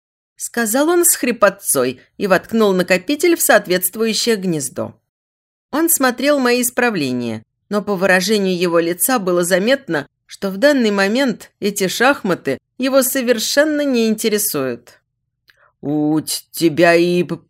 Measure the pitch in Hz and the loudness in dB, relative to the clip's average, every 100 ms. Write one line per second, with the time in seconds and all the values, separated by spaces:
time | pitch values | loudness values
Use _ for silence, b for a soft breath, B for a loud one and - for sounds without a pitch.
0 | _ _ _ _ - - 226 240 302 349 | _ _ _ _ -10 -4 -2 0 2 2
1 | 339 - 247 240 202 190 - - 127 123 | 2 0 -2 2 2 0 -4 -2 -2 -4
2 | b _ 196 180 - 226 214 185 180 185 | b _ 0 0 0 0 2 2 2 0
3 | 185 294 359 339 - 233 175 180 - 214 | 0 0 2 2 4 2 4 -2 -2 -2
4 | 226 214 - 220 185 160 135 - 110 - | -2 -2 -2 -2 -2 -4 -6 -8 -10 -12
5 | _ _ _ _ _ _ _ 277 330 - | _ _ _ _ _ _ _ -2 0 0
6 | 262 247 277 294 247 247 247 - 240 202 | 0 0 0 2 2 0 -2 -2 -2 -2
7 | 139 123 120 110 - _ _ 208 202 196 | -4 -4 -4 -8 -12 _ _ -6 -4 -2
8 | 190 185 185 214 190 180 180 170 165 175 | 2 2 2 0 0 0 0 0 0 -2
9 | - 254 185 175 175 185 214 269 - 156 | -2 -2 0 0 2 0 2 -2 -2 -6
10 | 143 _ _ - 196 190 277 285 220 202 | -6 _ _ -8 -8 0 2 4 2 2
11 | 196 233 277 185 - _ 202 202 185 - | 0 2 0 -2 -10 _ -6 -2 -4 2
12 | 247 285 202 165 - 127 _ _ 262 269 | 0 2 -2 -2 -2 -6 _ _ 0 2
13 | 262 269 240 233 - - 311 294 285 240 | 2 -2 0 -2 0 0 0 0 0 0
14 | 226 220 226 202 208 151 131 117 - _ | 0 0 0 -2 -2 -4 -4 -6 -12 _
15 | _ _ _ _ _ b b _ 135 151 | _ _ _ _ _ b b _ -4 -2
16 | 151 156 147 - - - 165 143 170 170 | 0 0 -2 -10 -10 -2 -2 4 4 4
17 | 175 175 175 170 | 2 0 -2 -6